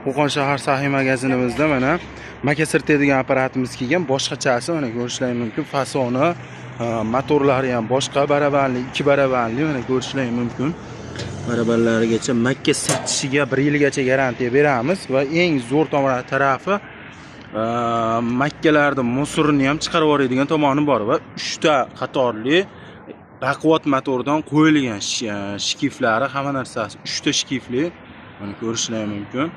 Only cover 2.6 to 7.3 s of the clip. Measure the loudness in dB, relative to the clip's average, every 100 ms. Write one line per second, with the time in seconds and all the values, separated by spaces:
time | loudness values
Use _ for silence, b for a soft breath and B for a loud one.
2.6 | 0 0 2 4 4 2 2 0 0 -2
3.6 | -4 -6 -2 0 0 -2 -2 -2 2 2
4.6 | 0 -4 -2 -4 -6 -4 -2 -2 -4 -6
5.6 | -4 -4 -2 -2 -2 2 0 -2 B B
6.6 | B -6 -4 -2 0 -2 2